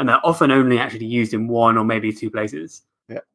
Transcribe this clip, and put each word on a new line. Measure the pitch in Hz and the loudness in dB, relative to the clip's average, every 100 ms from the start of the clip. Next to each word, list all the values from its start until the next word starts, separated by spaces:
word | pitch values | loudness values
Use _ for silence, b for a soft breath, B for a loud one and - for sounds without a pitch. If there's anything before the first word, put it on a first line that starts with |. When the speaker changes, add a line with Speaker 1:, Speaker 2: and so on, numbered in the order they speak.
Speaker 1:
and | 127 | 0
they're | 131 165 | 2 2
often | 160 143 | 2 4
only | 135 127 120 | 4 4 2
actually | 139 113 113 | -2 -8 -4
used | 120 110 | -2 -2
in | 110 113 | -2 -2
one | 117 113 113 | 2 4 4
or | |
maybe | 110 113 110 | 2 -2 -4
two | 107 110 | -6 -8
places. | 110 107 143 165 - _ _ - | -6 -6 -8 -14 -18 _ _ -16
Speaker 2:
Yeah. | 117 - | -16 -12